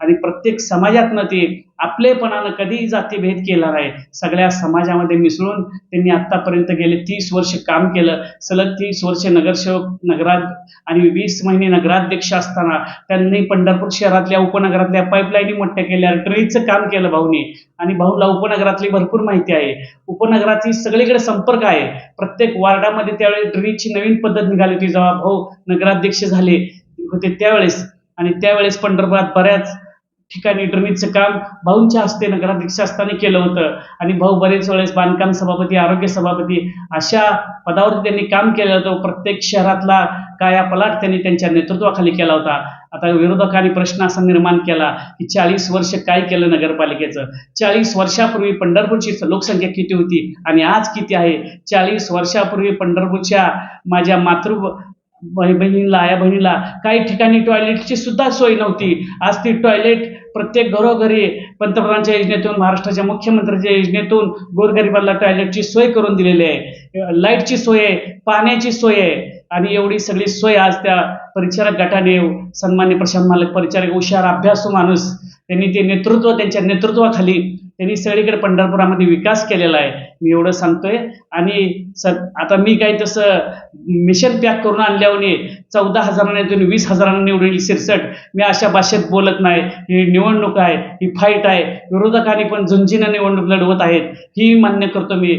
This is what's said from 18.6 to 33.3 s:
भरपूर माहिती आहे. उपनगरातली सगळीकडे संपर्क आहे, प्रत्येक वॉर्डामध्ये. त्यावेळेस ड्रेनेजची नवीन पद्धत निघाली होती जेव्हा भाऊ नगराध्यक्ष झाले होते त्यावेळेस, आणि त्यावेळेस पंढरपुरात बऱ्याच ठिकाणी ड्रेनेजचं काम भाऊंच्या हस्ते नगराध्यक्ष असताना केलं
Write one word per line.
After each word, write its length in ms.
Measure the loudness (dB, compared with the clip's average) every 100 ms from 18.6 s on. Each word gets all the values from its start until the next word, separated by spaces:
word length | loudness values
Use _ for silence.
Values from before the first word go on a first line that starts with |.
| 0 -2 -2
भरपूर 320 | -2 0 -2
माहिती 320 | 0 0 0
आहे. 420 | 0 -2 -6 -12 -18 -14
उपनगरातली 640 | -4 0 2 2 0 -2
सगळीकडे 460 | -4 0 0 2 2
संपर्क 460 | 0 -2 0 0
आहे, 360 | 2 0 -2 -8 -16 -10
प्रत्येक 340 | -8 -2 -2 2
वॉर्डामध्ये. 580 | 2 2 2 -2 -4 0
त्यावेळेस 280 | 0 2 -2
ड्रेनेजची 480 | -2 -2 -4 -4 -2
नवीन 220 | 0 0
पद्धत 280 | 0 0 0
निघाली 260 | 2 2
होती 140 | 0 0
जेव्हा 240 | 2 2
भाऊ 380 | 0 0 -2 -4 -12 -4
नगराध्यक्ष 580 | 0 0 0 0 -2
झाले 580 | 0 2 2 2 0 -10 _ -16
होते 380 | -8 -6 -4 0
त्यावेळेस, 520 | 2 4 2 -2 -8 _ _ -6
आणि 140 | -4
त्यावेळेस 480 | 0 2 2 0 -2
पंढरपुरात 500 | -2 0 2 2 2 2
बऱ्याच 480 | 4 2 0 -10 -18 _ _ _ _
ठिकाणी 340 | -6 -2 -2
ड्रेनेजचं 420 | 0 0 0 -2 -2
काम 320 | 0 0 0 -8 -4
भाऊंच्या 360 | 2 4 4 4
हस्ते 240 | 0 -2 -2
नगराध्यक्ष 540 | 0 -2 -2 -4 -4
असताना 360 | -4 -4 -6 -2
केलं 220 | 0